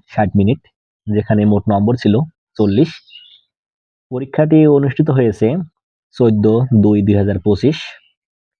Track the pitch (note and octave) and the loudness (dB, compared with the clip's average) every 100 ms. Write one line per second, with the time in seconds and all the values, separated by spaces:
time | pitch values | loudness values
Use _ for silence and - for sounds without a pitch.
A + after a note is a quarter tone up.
0 | - - G#2 G#2 G2 C#3+ _ _ _ _ | -8 -4 -2 0 0 -2 _ _ _ _
1 | - G#2 G#2 G#2+ G#2 G#2 G#2 G2+ G#2 B2 | -6 -6 -2 0 0 0 -2 -2 -2 -2
2 | - G#2+ D#3+ _ _ - G#2 G2+ E3 - | 0 -2 -4 _ _ -4 -2 0 -2 -4
3 | - - - _ _ _ _ _ _ _ | -20 -20 -20 _ _ _ _ _ _ _
4 | _ B2+ C3+ - D#3 D#3 D#3 C#3+ C#3 B2+ | _ -10 -6 -2 2 4 4 4 0 -2
5 | D#3 C3+ A#2 G2+ A2 D#3+ E3 _ _ _ | -2 0 0 0 -2 -2 -8 _ _ _
6 | _ - A#2+ A2 G#2 A2+ B2+ A2 G#2 G#2 | _ -2 0 2 2 0 0 2 2 2
7 | G2+ G2+ G2+ F#2 G#2 G2+ B2+ D#3+ - - | 0 0 -2 -4 -2 0 -2 -4 -8 -20
8 | _ _ _ _ _ _ | _ _ _ _ _ _